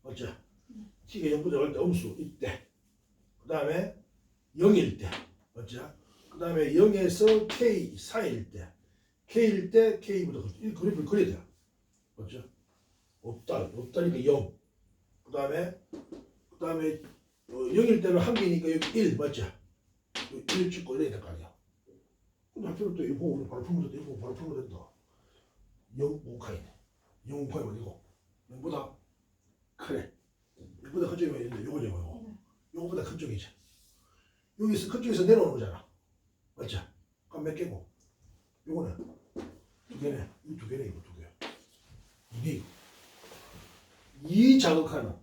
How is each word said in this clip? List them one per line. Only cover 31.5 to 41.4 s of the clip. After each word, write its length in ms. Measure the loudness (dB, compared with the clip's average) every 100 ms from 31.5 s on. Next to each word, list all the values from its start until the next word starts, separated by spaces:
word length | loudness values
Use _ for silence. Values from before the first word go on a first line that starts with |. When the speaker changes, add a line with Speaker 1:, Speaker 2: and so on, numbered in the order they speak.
| -8
Speaker 1:
요거, 180 | -8 -6
요거, 140 | -6 -6
요거. 240 | -8 -12 -16
Speaker 2:
네. 60 | -18 _ _ _
Speaker 1:
요거보다 280 | -10 -6 -6
큰 140 | -8 -10
쪽이지. 300 | -8 -10 -12 _ _ _ _ _ _ _ _ _ _ -2
여기서 320 | 0 0 -2
큰 100 | -4
쪽에서 220 | 0 4
내려오는 280 | 8 8 6
거잖아. 340 | 0 -8 -10 -16 _ _ _ _ _ _
맞죠? 240 | -14 -8 -8 -10 _ _ _ _
그럼 160 | -8
몇 100 | -8
개고? 320 | -6 -8 -8 -16 _ _ _ -20 _ _ _ -8
요거는 300 | -6 -6 -8 -14 -18 _ -16 -14 -18 _ _ _
두 100 | -8
개네. 300 | -6 -6 -10 -16
이거 140 | -16 -14
두 80 | -10
개네, 160 | -8 -8
이거 140 | -12
두 120 | -18
개. 120 | -20 -20 _